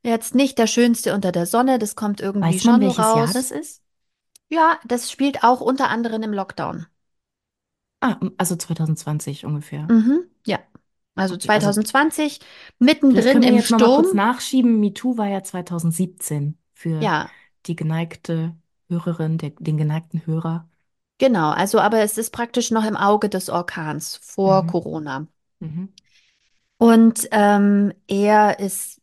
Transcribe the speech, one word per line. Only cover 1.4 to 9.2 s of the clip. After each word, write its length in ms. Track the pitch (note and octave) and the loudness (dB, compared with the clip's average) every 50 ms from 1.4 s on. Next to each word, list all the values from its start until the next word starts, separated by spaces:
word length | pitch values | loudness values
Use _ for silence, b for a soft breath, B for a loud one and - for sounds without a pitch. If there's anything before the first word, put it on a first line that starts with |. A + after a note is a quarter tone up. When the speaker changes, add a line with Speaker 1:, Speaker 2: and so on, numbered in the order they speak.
| F3 | -2
Speaker 1:
Sonne, 320 | F3 - A3+ B3+ C4 C4 A#3+ | 0 0 0 2 2 2 0
das 160 | G#3+ G#3 - | -2 -4 -6
kommt 240 | - G#3+ G#3 G3+ - | -6 -6 -6 -6 -4
irgendwie 380 | - G3 G3 G3+ F#3 E3 F#3 F#3 | -6 -6 -4 -2 0 0 0 2
Speaker 2:
Weiß 60 | F#3+ | 4
man, 160 | A#3 A#3+ A3+ | 4 4 6
Speaker 1:
schon 0 | |
Speaker 2:
welches 320 | G3+ F#3+ - - A3 A3 | 4 2 2 2 2 2
Speaker 1:
raus. 180 | A3 A3+ A3+ G3+ | 4 2 2 2
Speaker 2:
Jahr 20 | G3 | 0
das 160 | B3+ B3+ - | -2 -4 -6
ist? 300 | - C#4+ E4 - - _ _ _ _ _ _ _ _ _ _ _ _ _ _ _ | -8 -10 -12 -12 -18 _ _ _ _ _ _ _ _ _ _ _ _ _ _ _
Speaker 1:
Ja, 280 | D4+ E4 D#4+ E4 D#4+ - - | 0 2 2 2 2 0 -4
das 240 | A3+ A#3+ A#3+ - - | -4 -4 -4 -4 -8
spielt 320 | - - C4+ C#4+ C4+ - - | -4 -2 -2 -2 0 2 2
auch 160 | A#3 B3+ B3 | 2 2 2
unter 260 | - A#3 C4 C4+ C4+ A#3 | 0 -2 0 0 0 -2
anderem 320 | - A#3 A#3 A#3 A3 A3 | -2 -2 -4 -4 -4 -4
im 100 | A3 G#3+ G#3 | -6 -4 -6
Lockdown. 520 | G3 F#3+ F#3 - - D3 - - - E3 - _ _ _ _ _ _ _ _ _ _ _ _ _ _ _ _ _ _ _ _ _ _ | -6 -6 -8 -8 -8 -8 -8 -8 -10 -14 -16 _ _ _ _ _ _ _ _ _ _ _ _ _ _ _ _ _ _ _ _ _ _
Speaker 2:
Ah, 180 | - B3+ - - | -2 -2 -2 -2
m-, 140 | - F#3+ - - | -6 -8 -4 -4
also 180 | F#3 - F3+ | -4 -4 -4
zweitausendzwanzig 880 | E3 - - E3 - D#3+ D#3 D#3 - - D#3 D3+ D3+ | -6 -6 -8 -6 -4 -2 -2 -2 -4 -4 -6 -6 -6